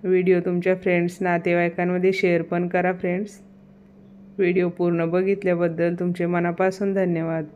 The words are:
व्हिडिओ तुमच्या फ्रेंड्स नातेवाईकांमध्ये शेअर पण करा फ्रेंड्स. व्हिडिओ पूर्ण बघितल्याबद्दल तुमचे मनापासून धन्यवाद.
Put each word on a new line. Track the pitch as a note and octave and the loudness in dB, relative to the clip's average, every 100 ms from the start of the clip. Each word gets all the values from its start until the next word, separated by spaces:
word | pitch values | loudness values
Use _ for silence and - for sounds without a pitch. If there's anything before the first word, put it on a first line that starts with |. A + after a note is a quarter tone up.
व्हिडिओ | F#3+ F#3 F#3 F3+ | 2 2 4 2
तुमच्या | F3 F3+ F3+ | 2 -2 0
फ्रेंड्स | F#3 F#3 F3 F3 F3 | 0 0 0 0 -2
नातेवाईकांमध्ये | F#3 F3 F3 F3 E3+ E3+ F3+ F3+ F#3 | -2 0 0 0 0 0 -2 2 0
शेअर | F#3+ F3+ E3+ | 2 2 0
पण | E3 F3 F3 | 0 -2 -2
करा | F3+ F3+ | 0 0
फ्रेंड्स. | F#3 F#3 F3+ G#3 - - - - - - - - - - - | -2 -4 -4 -6 -12 -20 -20 -20 -20 -20 -20 -20 -20 -20 -2
व्हिडिओ | F3+ F3+ F3+ | 2 2 0
पूर्ण | F3 F3 E3+ E3 | 0 0 2 0
बघितल्याबद्दल | F3 F#3+ G3 F#3 F3 F3 E3 E3+ | 0 0 0 0 0 0 0 -2
तुमचे | E3+ F3+ F3 E3+ | 0 -2 -2 0
मनापासून | F3 F3 E3+ F#3+ F#3+ G3+ | 0 0 0 -2 0 -2
धन्यवाद. | G3 F#3 E3 E3 E3 D#3 | 0 0 0 -2 -4 -6